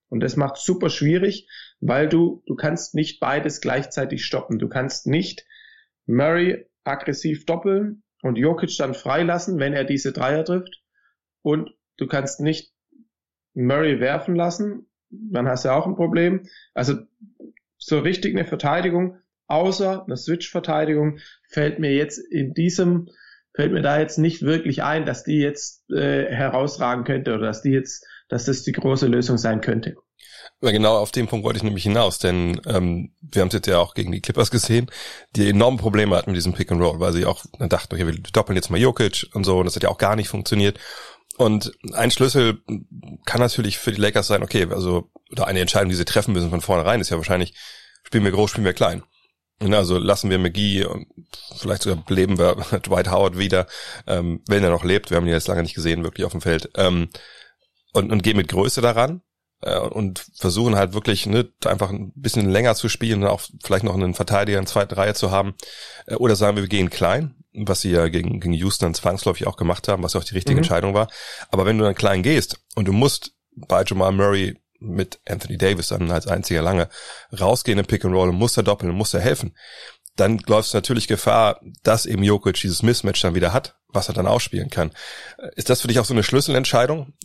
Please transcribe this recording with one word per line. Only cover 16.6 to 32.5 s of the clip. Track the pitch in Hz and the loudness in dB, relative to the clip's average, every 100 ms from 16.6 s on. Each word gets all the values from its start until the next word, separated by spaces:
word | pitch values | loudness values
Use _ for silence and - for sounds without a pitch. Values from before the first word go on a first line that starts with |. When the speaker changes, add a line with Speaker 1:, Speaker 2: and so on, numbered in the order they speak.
| _ | _
Speaker 1:
Also | - 127 123 - _ - _ - _ _ _ | -4 -4 -4 -8 _ -20 _ -20 _ _ _
so | - 151 | -4 -2
richtig | 170 185 202 190 | 0 -2 -2 -2
eine | 170 | -4
Verteidigung, | 147 143 170 185 170 180 180 _ _ - | -4 -2 -2 0 0 -2 -6 _ _ -4
außer | 151 185 190 190 190 - | 0 0 0 -2 -4 -6
eine | 131 | -8
Switch-Verteidigung, | - 170 - 175 165 156 156 151 151 151 - - _ | -4 -6 -4 -6 -2 -2 0 0 0 -2 -12 -20 _
fällt | - 147 147 | -2 -2 0
mir | 160 | 0
jetzt | 139 147 - | 0 0 -6
in | - 160 135 | -8 -4 -4
diesem, | - 170 175 180 175 170 - - _ _ - | 0 0 2 2 2 -2 -14 -20 _ _ -4
fällt | 151 | -2
mir | 185 | 0
da | 143 147 | 0 2
jetzt | 156 - | 0 0
nicht | 160 165 | 0 0
wirklich | 139 160 156 139 | 0 0 -2 -2
ein, | 143 156 151 | -2 -2 -4
dass | - | -6
die | - 151 | -2 0
jetzt, | 143 143 - - - | 0 -2 -12 -16 -6
äh, | 139 143 139 139 | -2 0 0 -2
herausragen | 113 139 127 143 - 123 123 | -2 -2 0 -2 -2 -2 -2
könnte | 120 135 131 | -2 -2 -2
oder | 110 110 | -2 -4
dass | 107 | -2
die | 143 | 0
jetzt, | 135 131 - - - _ | 0 0 -10 -18 -20 _
dass | 120 - | -6 -4
das | 131 | -4
die | - | -4
große | 127 135 131 135 | -4 0 2 2
Lösung | 120 123 120 | 2 2 0
sein | 113 110 | 0 -2
könnte. | - 110 - - _ _ - - - _ | -2 -2 -4 -10 _ _ -20 -20 -20 _
Speaker 2:
Ja, | 120 | 0
genau | 107 107 110 | 4 4 4
auf | 104 | 2
den | - 113 | -2 -2
Punkt | 113 110 | -2 -2
wollte | 113 | -2
ich | |
nämlich | 107 98 | -2 -2
hinaus, | 104 107 107 - | 0 2 2 2
denn, | 92 90 87 | 0 2 0